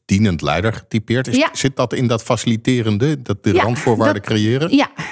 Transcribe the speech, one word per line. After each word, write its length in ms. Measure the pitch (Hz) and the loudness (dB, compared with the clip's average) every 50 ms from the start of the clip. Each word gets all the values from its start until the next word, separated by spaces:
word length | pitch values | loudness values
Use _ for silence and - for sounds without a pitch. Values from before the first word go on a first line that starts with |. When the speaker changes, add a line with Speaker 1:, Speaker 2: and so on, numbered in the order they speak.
| _ | _
Speaker 1:
dienend 380 | - 98 101 110 101 87 73 | 0 2 2 4 2 0 0
leider 300 | 73 71 73 87 98 113 | -2 -2 0 0 0 -2
getypeerd. 540 | 107 - - - - 113 - - 113 131 127 120 | -4 -4 -10 -4 -4 -4 -2 -2 -2 -2 -2 0
Is, 80 | 233 | 0
Speaker 2:
Ja. 120 | 262 302 302 | 0 0 0
Speaker 1:
zit 240 | - - - 131 - | -2 -2 -2 -2 0
dat 160 | - 127 117 | 0 -2 -2
in 140 | - - 127 | 0 -2 0
dat 160 | 117 120 110 | 0 0 -2
faciliterende, 1000 | - - 127 117 - 120 113 110 - 131 127 123 110 113 104 98 123 156 151 135 | 0 -2 -2 -2 0 0 -2 0 0 0 0 0 0 0 0 0 0 0 -2 -4
dat 200 | 123 - 107 - - | -4 -6 -6 -2 0
de 80 | 107 | 2
Speaker 2:
Ja, 100 | 101 - | 2 2
Speaker 1:
randvoorwaarden 600 | 101 110 120 - - 131 113 110 110 104 101 104 | 2 0 -2 0 0 0 2 2 2 2 0 0
Speaker 2:
dat, 100 | - - | -2 -2
Speaker 1:
creëren? 440 | 113 107 104 110 123 135 156 185 269 | 0 0 2 2 0 0 0 2 2
Speaker 2:
ja, 140 | 285 240 - - - 165 - | 2 2 0 -4 -12 -10 -4